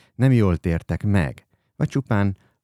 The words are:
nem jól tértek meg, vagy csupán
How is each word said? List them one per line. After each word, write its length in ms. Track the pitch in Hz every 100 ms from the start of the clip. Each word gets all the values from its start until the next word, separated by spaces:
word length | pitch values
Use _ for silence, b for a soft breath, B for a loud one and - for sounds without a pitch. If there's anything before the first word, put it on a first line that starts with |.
| b b
nem 160 | 131
jól 260 | 123 101 82
tértek 460 | 92 82 - 113
meg, 440 | 104 98 69 - _ _ _ -
vagy 120 | 143
csupán 500 | 135 - 104 101 98 b b